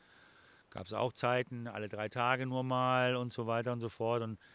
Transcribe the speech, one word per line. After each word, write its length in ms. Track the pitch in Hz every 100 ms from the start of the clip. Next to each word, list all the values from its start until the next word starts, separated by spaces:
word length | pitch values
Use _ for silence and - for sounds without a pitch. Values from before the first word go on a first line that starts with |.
| - - - - - - -
gab's 240 | - 92
auch 200 | 107 123
Zeiten, 540 | - 120 123 127 123 117
alle 220 | 104 107
drei 200 | 104 107
Tage 360 | 127 120 127 131
nur 180 | 127
mal 520 | 131 127 127 127 127 123
und 180 | 123
so 140 | 120 113
weiter 260 | 113 117
und 60 | 120
so 100 | 113
fort. 320 | - 113 117
Und 180 | 113 107 -